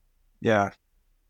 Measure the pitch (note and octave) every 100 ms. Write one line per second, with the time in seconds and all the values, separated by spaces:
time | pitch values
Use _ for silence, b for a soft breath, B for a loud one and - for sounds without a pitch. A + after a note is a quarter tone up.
0 | _ _ _ _ A#2 G#2+ G2 - _ _
1 | _ _ _